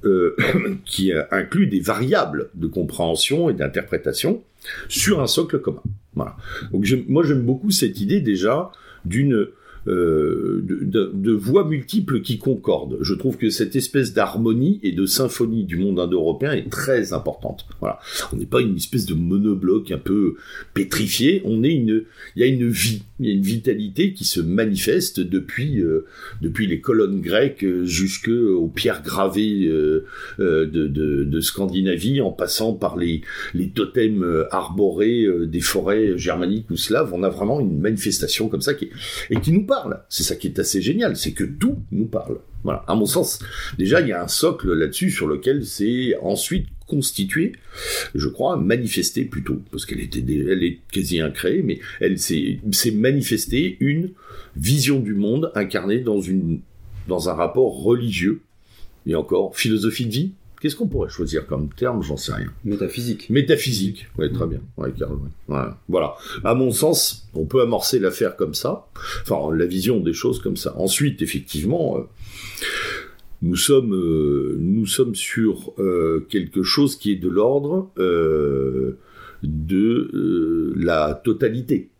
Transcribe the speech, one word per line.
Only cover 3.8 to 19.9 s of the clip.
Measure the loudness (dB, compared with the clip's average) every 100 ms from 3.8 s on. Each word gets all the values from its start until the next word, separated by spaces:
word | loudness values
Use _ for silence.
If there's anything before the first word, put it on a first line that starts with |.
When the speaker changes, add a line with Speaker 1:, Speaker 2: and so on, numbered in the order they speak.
| -2 -2 -2 -2 0 -2 -4 _ -14 -12 -6
Speaker 1:
sur | -2 2 2
un | 4
socle | 2 2 0
commun. | -2 -4 -8 -8 _ -6
Voilà. | -6 -8 -12 -10 -4
Donc | 0 2
j'aime, | 2 4
moi | 4
j'aime | 4 4
beaucoup | 2 2 2
cette | 2 2 0
idée | 0 2
déjà | 2 2 2 2 -2 -12 -20 -12
d'une, | -4 2 4 4 2 -4 -20 -12 -2
euh, | 2 4 4 2 0 0 -2
de, | -2 -2
de, | 0 0 0
de | -2 0
voix | 0 4 4 4
multiples | -2 0 -2 2 -2
qui | 0 -2
concordent. | 0 0 0 -2 -2 -6
Je | -2
trouve | 0 0 0
que | 0
cette | 0 0 0
espèce | 0 0 0
d'harmonie | 0 0 2 2 4 4 2
et | 0
de | 0 0
symphonie | 2 0 0 0 0 -2
du | 0
monde | 0 0
indo-européen | 2 2 2 0 0
est | -2 -4
très | -6 0 2 2
importante. | -2 -4 -6 -8 -10 -12 -6
Voilà. | -6 -6 -8 -8 -6
On | -6
n'est | 0
pas | 2
une | 2 0
espèce | -2 -2 0
de |
monobloc | 0 2 2 2 2 2 2 0